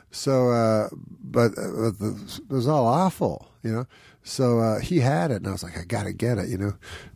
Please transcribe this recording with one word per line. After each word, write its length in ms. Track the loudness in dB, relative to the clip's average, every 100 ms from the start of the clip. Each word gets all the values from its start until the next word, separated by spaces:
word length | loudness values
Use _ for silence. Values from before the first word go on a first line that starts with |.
| -16
So, 400 | -6 0 4 4
uh, 380 | 4 4 2 0 -6 -18 -16
but, 300 | 0 4 4 2
uh, 320 | -6 -2 -2 -2
the, 420 | -4 -4 -10 -14 -4
it 40 |
was 160 | -2 2
all 180 | 4 4
awful, 640 | 4 2 0 -2 -2 -10 _
you 100 | -4
know? 140 | -4 -6 -14 -20 _
So, 360 | -8 0 2 4
uh, 220 | 2 0
he 200 | 0 2
had 300 | 2 2 0
it, 60 | -2
and 100 | -4
I 40 |
was 100 | -6
like, 160 | -8 -10
"I 60 |
gotta 280 | -6 -4 -4
get 240 | -2 -2 0
it," 140 | -2
you 80 | -2
know? 160 | -4 -6 -12 -18 -18